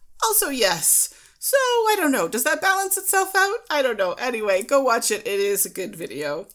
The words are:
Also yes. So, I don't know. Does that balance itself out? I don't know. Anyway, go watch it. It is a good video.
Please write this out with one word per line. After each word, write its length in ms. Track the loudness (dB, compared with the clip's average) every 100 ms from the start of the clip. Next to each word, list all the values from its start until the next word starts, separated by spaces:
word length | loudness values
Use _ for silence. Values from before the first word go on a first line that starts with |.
| -20 -4
Also 260 | 0 0 0
yes. 640 | 0 0 0 0 0 0 -6 -20 -10
So, 180 | 0 2
I 380 | 2 2 2 2
don't 140 | 2
know. 160 | 0 -2
Does 160 | -2
that 180 | -2 0
balance 360 | 0 0 0 -2
itself 380 | 0 0 2 2
out? 220 | 0 -2 -4
I 120 | 0
don't 160 | 0 0
know. 160 | -2
Anyway, 500 | -2 -4 -4 0 0
go 180 | 2 2
watch 300 | 4 2 0
it. 160 | -2 -2
It 120 | -2
is 260 | 0 0 -2
a 40 |
good 260 | -4 -10 -10
video. 520 | -12 -8 -6 -6 -10